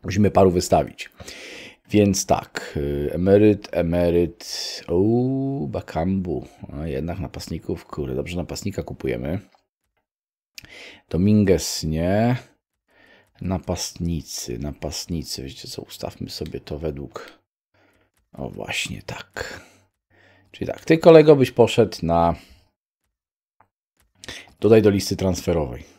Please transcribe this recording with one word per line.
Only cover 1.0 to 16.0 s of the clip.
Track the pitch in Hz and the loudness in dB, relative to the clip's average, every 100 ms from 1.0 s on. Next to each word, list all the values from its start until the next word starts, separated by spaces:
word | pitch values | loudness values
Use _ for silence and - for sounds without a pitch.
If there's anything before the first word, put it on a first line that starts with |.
| - _ - - - - - - _ | -18 _ -20 -18 -18 -18 -20 -20 _
Więc | 104 101 92 - | 4 4 2 0
tak, | 67 - - - 78 | -2 -2 -14 -8 -6
y, | 71 71 73 | -4 -4 -4
emeryt, | 82 92 101 107 101 - | -2 4 6 8 4 -2
emeryt, | - 85 87 87 85 87 - - - - - - | -2 0 2 2 4 2 -2 -14 -12 -10 -12 -2
uuu, | 87 104 117 127 135 135 139 143 | 0 2 2 0 -2 -4 -6 -6
Bakambu. | 110 - - 87 95 90 67 - _ - | -8 -8 -4 -2 -2 -2 -6 -8 _ -16
A, | 69 80 | -10 -6
jednak | 69 80 98 | -6 -6 -8
napastników, | - - - 82 - 85 | -10 -12 -10 -10 -8 -10
kurde, | - - 69 | -10 -10 -6
dobrze, | 65 76 87 | -6 -6 -8
napastnika | - 71 101 95 | -8 -8 -8 -8
kupujemy. | - 65 67 60 65 95 - _ _ _ _ _ _ _ _ _ _ - - - - - _ | -10 -8 -6 -6 -6 -8 -8 _ _ _ _ _ _ _ _ _ _ -20 -20 -20 -20 -20 _
Dominguez | 78 98 107 95 85 - - | 0 2 4 4 2 0 -6
nie. | 80 78 85 101 117 123 - _ _ _ _ _ _ _ _ _ | -6 -2 0 0 0 -2 -6 _ _ _ _ _ _ _ _ _
Napastnicy, | 92 92 - 87 - - 85 85 - - - 60 | -6 -6 -6 -8 -8 -6 -6 -6 -8 -14 -10 -8
napastnicy, | 71 67 78 - - 85 67 - | -8 -8 -10 -10 -8 -8 -8 -12
wiecie | 67 67 - | -12 -14 -14
co, | - | -14
ustawmy | - - | -16 -12